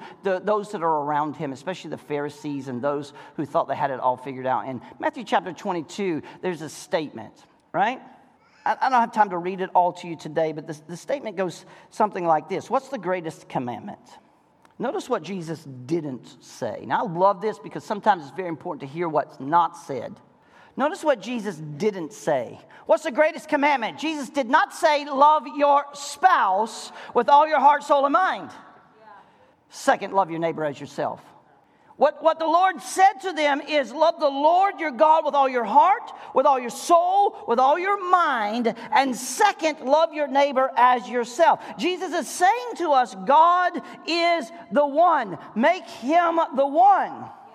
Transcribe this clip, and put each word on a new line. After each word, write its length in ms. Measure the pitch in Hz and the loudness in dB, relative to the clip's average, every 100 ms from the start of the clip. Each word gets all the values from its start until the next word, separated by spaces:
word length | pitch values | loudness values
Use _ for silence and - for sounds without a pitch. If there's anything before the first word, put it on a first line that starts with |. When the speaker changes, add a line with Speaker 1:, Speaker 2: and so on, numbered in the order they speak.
| - - | -10 -8
Speaker 1:
the, 160 | 196 185 | -4 -2
those 320 | 190 208 208 | 0 -2 -2
that 120 | 208 | -4
are 200 | 165 156 | 0 0
around 320 | 147 147 151 131 | 0 -2 -2 -4
him, 160 | 151 | -8
especially 380 | 127 131 185 165 | -8 -8 -10 -10
the 80 | 147 | -12
Pharisees 680 | - 147 147 143 151 143 131 | -6 -6 -6 -8 -10 -8 -8
and 120 | 123 | -6
those 320 | 139 143 143 - - - | -4 -4 -6 -16 -14 -10
who 80 | |
thought 220 | 139 165 - | -4 -2 -2
they 80 | |
had 160 | 135 143 | -2 -4
it 80 | 131 | -2
all 180 | 127 127 | -2 -2
figured 300 | 139 131 127 | -6 -8 -4
out. 220 | 123 104 | -2 -4
In 120 | 123 - - | -10 -12 -8
Matthew 240 | 311 285 | -6 -6
chapter 280 | 214 226 180 | -2 -2 -2
twenty-two, 680 | 156 202 175 143 - 196 156 - - | -8 -6 -6 -8 -6 -4 -4 -8 -10
there's 200 | 185 165 | -8 -8
a 60 | 151 | -10
statement, 680 | - - 175 147 113 110 - _ _ _ | -16 -6 -4 -4 -12 -16 -20 _ _ _
right? 280 | 160 208 254 - - _ _ _ _ | -2 -2 -2 -12 -20 _ _ _ _
I, 120 | - 220 | -4 -2
I 80 | 247 | 2
don't 120 | 254 | 2
have 100 | 233 | 2
time 200 | 214 208 | 2 0
to 80 | 180 | 0
read 220 | 175 190 | -4 -6
it 100 | 185 | 0
all 180 | 180 175 | 2 2
to 120 | - 180 | 0 -10
you 80 | |
today, 380 | 160 160 156 160 | -10 -6 -2 -2
but 160 | 156 151 | -2 -10
the, 120 | 151 - | -12 -14
the 100 | 170 | -12
statement 400 | - 285 220 180 | -6 -6 -6 -6
goes 300 | 185 - - - - | -6 -6 -18 -20 -10
something 340 | - 214 190 | -2 -2 0
like 240 | 175 156 156 | 2 0 0
this. 220 | 180 - | -8 -2
"What's 180 | 247 269 | -4 -4
the 100 | 262 | -8
greatest 500 | 175 185 160 - - | -4 -4 -6 -12 -8
commandment?" 500 | 160 123 107 101 - _ - _ _ _ _ _ - | -6 -6 -8 -12 -18 _ -20 _ _ _ _ _ -10
Notice 300 | 220 381 - | -6 -6 -4
what 160 | 233 | -6
Jesus 400 | 156 190 160 156 | -6 -10 -10 -12
didn't 720 | 143 127 123 170 147 127 - - | -14 -14 -6 -4 -4 -10 -14 -20
say. 460 | - - 113 98 - | -20 -10 -8 -8 -4
Now, 180 | 185 | -4
I 60 | 247 | -2
love 300 | 165 190 190 | 0 0 0
this 180 | 214 202 | -4 -8
because 240 | 165 156 | -10 -12
sometimes 400 | - 208 220 190 | -8 -4 0 0
it's 140 | 139 151 | -2 -10
very 120 | 180 | -8
important 340 | 156 175 147 | -8 -10 -10
to 40 | 139 | -10
hear 220 | 160 175 | -6 -2
what's 320 | 151 131 - | -2 -2 -6
not 360 | 135 170 170 - | 0 2 2 -4
said. 380 | - 131 110 - _ _ _ _ _ - | -10 -10 -10 -14 _ _ _ _ _ -4
Notice 260 | 277 349 | -4 -2
what 180 | 311 254 | -2 -2
Jesus 360 | 196 247 208 156 | -2 -8 -8 -10
didn't 560 | 151 147 214 190 151 | -10 -4 -4 -4 -8
say. 480 | - - 143 110 104 - - - | -8 -2 -2 -2 -12 -20 -8 0
What's 160 | 320 | 0
the 80 | 320 | 0
greatest 380 | 226 311 320 - | 0 0 0 -4
commandment? 500 | 294 285 269 214 143 | 0 0 0 -4 -6
Jesus 320 | 311 311 247 | -6 -6 -6
did 180 | 285 233 | -4 0
not 240 | 302 392 | 2 0
say, 320 | - 320 294 | 0 2 2
"Love 440 | 294 269 294 311 277 294 | 0 4 4 4 0 0
your 280 | 285 285 285 | 4 4 0
spouse 1000 | - - - - 330 214 190 226 - - - - | -10 -14 0 4 4 4 0 -2 -6 -16 -18 -4
with 160 | 233 240 | 0 6
all 200 | 285 311 | 6 6
your 100 | 302 | 6
heart, 240 | 269 294 | 6 4
soul, 240 | - 294 277 | 4 2 4
and 60 | |
mind." 380 | 311 370 233 143 | 2 2 -2 -8
Speaker 2:
Yeah. 540 | - - - _ _ 220 - _ _ _ _ _ | -16 -20 -20 _ _ -20 -20 _ _ _ _ _
Speaker 1:
Second, 420 | - - 226 196 | -4 0 0 0
love 180 | 190 180 | -2 -2
your 80 | 165 | -2
neighbor 260 | 165 156 | -4 -2
as 140 | 151 139 | -4 -6
yourself. 420 | 139 - 135 - - - _ _ _ _ _ - | -10 -6 -6 -6 -14 -20 _ _ _ _ _ 0
What, 260 | 285 294 | 0 2
what 160 | 302 320 | 0 0
the 80 | 320 | 2
Lord 340 | 330 381 330 | 2 2 0
said 340 | - - 381 403 | -6 4 4 4
to 100 | 381 | -4
them 280 | 311 294 277 | -2 0 0
is, 320 | 294 302 240 | 0 -2 -2
"Love 280 | 269 320 330 | 2 2 2
the 80 | 294 | 0
Lord 500 | 277 294 349 392 294 | 2 4 4 2 0
your 140 | 320 | -4
God 320 | 233 311 320 | 4 4 4
with 100 | 302 | 2
all 140 | 285 269 | 2 2
your 160 | 254 | 0
heart, 480 | 220 254 330 440 - - - | 2 4 6 4 -2 -16 -4
with 140 | - 277 | 2 4
all 140 | 262 | 2
your 100 | 240 | -2
soul, 680 | 240 - 339 349 381 403 - - | -6 4 4 4 4 2 0 -2
with 100 | 233 | 2
all 180 | 262 330 | 2 2
your 320 | 370 403 359 | 0 -2 2
mind, 640 | 359 330 247 208 226 240 - - | 2 2 0 -2 -2 -2 -4 -2
and 240 | 247 277 233 | 0 0 -2
second, 640 | - - 415 392 311 302 | -6 2 2 2 -2 -2
love 340 | 247 294 330 | 2 2 2
your 140 | 302 285 | 0 0
neighbor 420 | 269 285 262 262 240 | 2 2 2 0 4
as 320 | 247 254 - | 4 4 0
yourself." 520 | 240 233 - 320 - - - | -6 -4 2 4 4 0 -6
Jesus 360 | 285 359 359 | -4 -2 -4
is 160 | 330 262 | -4 -6
saying 460 | - 359 466 494 285 | 0 2 2 -2 -4
to 160 | 339 | 2
us, 240 | 269 247 190 185 | 2 2 -2 2
"God 560 | 294 330 359 359 339 - 240 - | 6 6 4 2 -4 -12 -12 -4
is 440 | 339 339 339 269 - - | 0 2 0 -4 -14 -4
the 160 | 208 294 | 0 2
one. 520 | 277 349 311 220 165 - 208 | 4 4 4 0 -8 -8 0
Make 320 | 277 370 - | 2 2 -4
him 500 | - 240 330 339 330 320 | -10 0 2 2 2 0
the 120 | 254 277 | 0 0
one." 640 | 285 392 370 220 127 117 - - | 6 6 6 2 -6 -14 -18 -20